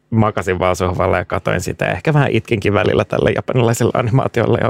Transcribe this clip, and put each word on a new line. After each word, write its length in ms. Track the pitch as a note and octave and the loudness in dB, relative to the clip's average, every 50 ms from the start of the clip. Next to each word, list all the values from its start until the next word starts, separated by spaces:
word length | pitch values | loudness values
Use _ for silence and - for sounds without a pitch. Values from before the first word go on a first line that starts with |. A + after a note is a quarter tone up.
| _ _ | _ _
makasin 500 | A#2 A2+ G#2+ G#2+ G2+ A2 F2+ G2 F#2 F2+ | 0 0 2 2 0 -2 -2 -2 0 0
vaan 160 | F2+ F#2 F2+ | 0 0 0
sohvalla 420 | - F#2+ F2+ F2+ D#2 F2+ F#2 F2+ F2+ | 0 0 -2 0 0 0 0 0 0
ja 80 | F2+ | -2
katoin 360 | - - F#2 - G#2+ G#2+ F2 | -2 -6 -4 -2 -2 -2 -2
sitä. 240 | - - - - - | -2 -4 -4 -4 -2
Ehkä 280 | G1+ - - - E3+ D3 | -2 -2 -2 -2 0 2
vähän 180 | D3 C#3 - | 2 2 2
itkinkin 420 | - A2+ - - A#2+ G2+ - G#2+ G2+ | 2 -2 -2 -2 -2 -2 0 0 0
välillä 320 | G2+ F#2+ G2 G2+ D2 A2 | 2 2 2 2 0 0
tälle 260 | - - - - - - | 0 -2 -2 0 -2 -2
japanilaiselle 560 | - - - - C3 A2+ A2+ A#2 - B2 G#2+ - | -2 -4 -2 0 2 2 2 2 2 0 0 0
animaatiolle 640 | - B2 A#2 A2+ C3+ - - - A#2+ A2+ - A2+ - | 0 0 0 0 0 0 0 0 0 0 2 2 0
ja 60 | - | 0